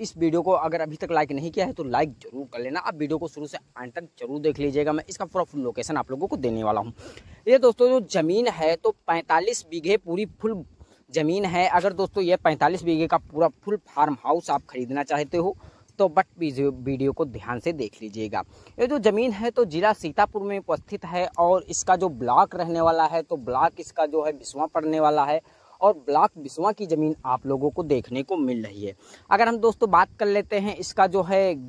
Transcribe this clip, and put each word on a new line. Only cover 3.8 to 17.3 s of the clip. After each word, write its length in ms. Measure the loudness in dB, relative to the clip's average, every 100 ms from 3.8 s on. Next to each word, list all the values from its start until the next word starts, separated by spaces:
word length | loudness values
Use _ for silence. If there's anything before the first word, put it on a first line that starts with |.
| -12 -12
तक 120 | -14 -14
जरूर 200 | -10 -2
देख 180 | -2 0
लीजिएगा, 340 | 0 0 0
मैं 100 | -2 -4
इसका 160 | -10 -6
पूरा 180 | -4
फुल 180 | -4 -4
लोकेशन 360 | -6 -6 -4 -4
आप 140 | -4
लोगों 160 | -4 -4
को 100 | -2
देने 260 | -2 -2
वाला 180 | 0 0
हूँ। 120 | -2 -10 -18 -20 -20 -6 4
ये 100 | 6
दोस्तों 300 | 6 4 4
जो 100 | 4 0
ज़मीन 360 | -2 0 2 0
है 260 | 0 0 0
तो 160 | 0 -2 -2
पैंतालीस 580 | -2 2 2 2 -4 -6
बीघे 280 | -6 0 0
पूरी 280 | 0 -4 -4 -4
फुल 220 | -6 -4 -10 -18 -20 _ _
ज़मीन 320 | -2 0 0 0
है। 220 | 2 2
अगर 240 | 4 2
दोस्तों 300 | 0 -4 0
ये 120 | 0 2
पैंतालीस 480 | 2 2 0 0
बीघे 240 | -2 0 2
का 100 | 0
पूरा 300 | -2 0 0 0
फुल 120 | -6 -6 _
फार्म 280 | 0 0 0
हाउस 260 | 0 -2 0
आप 120 | -4 -4
खरीदना 380 | -10 -6 -4
चाहते 340 | -2 -2 -2 -2
हो 180 | -2 -4 -14 _ _ 0
तो 80 | 0
but 160 | 2 0 -2
वीडियो 760 | -6 -2 -2 -2 -6 -2 -2
को 140 | -2
ध्यान 340 | -4